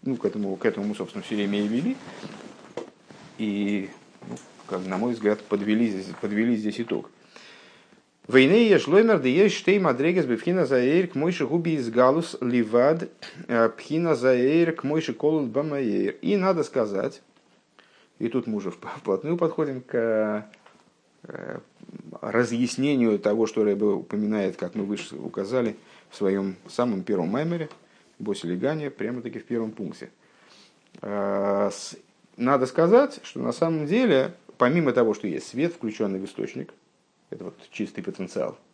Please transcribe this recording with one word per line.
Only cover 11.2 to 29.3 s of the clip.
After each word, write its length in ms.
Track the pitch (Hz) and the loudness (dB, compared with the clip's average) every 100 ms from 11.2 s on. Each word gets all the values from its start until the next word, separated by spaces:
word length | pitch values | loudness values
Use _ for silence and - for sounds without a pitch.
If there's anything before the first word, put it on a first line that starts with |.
| 160 180 131 | -2 0 0
губи 280 | 165 165 156 | 0 0 -2
из 140 | 117 | 0
галус 460 | 117 127 151 170 - | 4 4 4 -2 -6
ливад, 680 | 127 123 110 117 131 165 - - - - - | -2 0 2 4 4 2 -4 -12 -20 -18 -4
э, 220 | 117 113 | 2 2
пхина 460 | - - 156 170 139 | 0 -6 -2 0 2
заэйр 580 | 123 127 127 160 165 | 4 4 4 4 2
к 100 | - | 0
мойши 300 | 135 156 156 | -2 -2 -2
колут 340 | 117 151 156 131 | -2 0 0 -2
бамаэйр». 680 | 113 151 143 123 101 98 - | -2 -2 -2 -2 0 -2 -2
И 140 | - 202 | -2 0
надо 280 | 185 180 | 2 0
сказать, 580 | 147 135 110 98 131 - _ _ _ _ _ _ _ _ _ _ | 0 0 -2 -2 -4 -6 _ _ _ _ _ _ _ _ _ _
и 80 | 113 | -4
тут 200 | 123 120 | -2 -2
мы 100 | 107 | -4
уже 120 | 98 | -6
вп-, 280 | - - - | -10 -14 -10
вплотную 400 | - 95 147 175 | -2 -2 0 0
подходим 440 | 170 160 147 131 | 0 0 -4 -4
к, 680 | 123 123 113 110 107 107 107 - - _ _ _ _ _ | -4 -2 0 0 0 -2 -8 -20 -20 _ _ _ _ _
э, 360 | - - - - - _ - - - - | -16 -14 -10 -12 -12 _ -20 -18 -18 -12
разъяснению 1000 | - 113 120 117 123 - 139 139 117 104 | -2 0 0 0 -2 0 0 2 4 4
того, 300 | 107 107 110 | 2 2 0
что 160 | 113 | 2
Ребе 220 | 104 101 104 | 2 4 2
упоминает, 720 | 98 82 104 107 107 95 - | 0 -2 -4 -2 0 -2 -2
как 180 | 87 107 | -8 -6
мы 80 | |
выше 320 | 98 104 - - | -4 -6 -8 -10
указали, 600 | - - 101 127 117 - - - _ | -10 -6 -2 0 -2 -4 -16 -20 _
в 60 | - | -2
своём 400 | 98 98 98 92 - | 0 0 -2 -6 -10
самом 360 | - 123 101 | -2 0 0
первом 260 | 90 101 85 | -2 -2 0
маймере, 400 | 113 156 170 151 - _ _ _ _ | -2 -2 -4 -6 -12 _ _ _ _
Босе 280 | - 98 85 | -6 -6 -4
Легане, 420 | 90 123 156 147 | -2 -2 -2 -6
прямо-таки 500 | - 104 123 117 | -6 -6 -6 -8